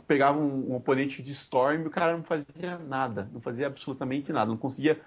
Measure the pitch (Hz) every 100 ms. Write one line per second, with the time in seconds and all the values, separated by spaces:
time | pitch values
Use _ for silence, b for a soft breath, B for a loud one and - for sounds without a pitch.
0 | - 147 - 147 147 135 127 127 120 135
1 | 139 - 127 139 - 135 131 156 160 185
2 | 170 170 160 165 143 165 180 175 151 135
3 | 131 104 101 120 123 117 143 139 - 135
4 | 131 135 143 147 110 113 143 135 143 156